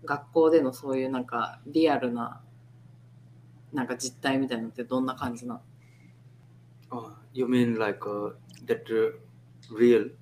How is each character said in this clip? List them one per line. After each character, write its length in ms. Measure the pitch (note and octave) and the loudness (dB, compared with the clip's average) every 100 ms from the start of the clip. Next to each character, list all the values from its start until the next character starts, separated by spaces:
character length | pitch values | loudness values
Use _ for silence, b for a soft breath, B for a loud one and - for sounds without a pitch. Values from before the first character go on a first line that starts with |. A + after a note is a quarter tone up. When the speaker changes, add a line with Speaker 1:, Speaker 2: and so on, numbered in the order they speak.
Speaker 1:
学 260 | - C#3+ - | -6 -6 0
校 180 | E3 D#3+ | 4 6
で 120 | D#3+ | 6
の 100 | C3 | 4
そ 200 | B2+ C#3+ | -4 -4
う 60 | C3 | -2
い 60 | |
う 60 | C3 | -2
な 80 | C3 | -4
ん 40 | |
か 360 | B2+ A#2+ A2 - - | -4 -4 -6 -8 -4
リ 220 | D#3 D#3+ | 2 2
ア 80 | C3+ | 2
ル 140 | B2 | -2
な、 280 | A#2+ A#2+ - - - - - - - - - - - - - - | -4 -8 -10 -20 -20 -20 -20 -20 -20 -20 -20 -20 -20 -20 -20 -10
な 120 | C#3+ | -6
ん 20 | B2 | -6
か 100 | B2 | -6
実 240 | B2+ - | -8 -6
態 180 | C#3 C3+ | -2 0
み 100 | C3 | -2
た 60 | |
い 40 | A#2+ | -4
な 60 | |
の 60 | A2+ | -8
っ 20 | |
て 100 | A#2+ | -10
ど 180 | A#2 B2+ | -4 -2
ん 60 | C3 | -2
な 80 | |
感 220 | C3 C3 A#2+ | -4 -8 -8
じ 100 | B2 | -12
な 140 | A#2 - - b b b b - - - - - - - | -14 -16 -20 b b b b -20 -20 -20 -20 -20 -20 -14
の？ 160 | B2 A2 | -12 -12
Speaker 2:
あ、 140 | - - | -20 -14
you 100 | C3 B2 | -4 2
mean 320 | B2+ A#2+ A2+ | 4 2 2
like, 260 | G#2+ G2 G#2 | 0 -2 -6
uh, 260 | G#2 G#2 - - - | -6 -6 -10 -20 -20
that, 200 | - A2+ - | -4 -4 -2
uh, 280 | A2+ A2+ - - - - - - | 0 0 -2 -20 -20 -20 -20 -16
real? 400 | A2 A#2+ A#2 G#2+ - | 4 6 6 2 -8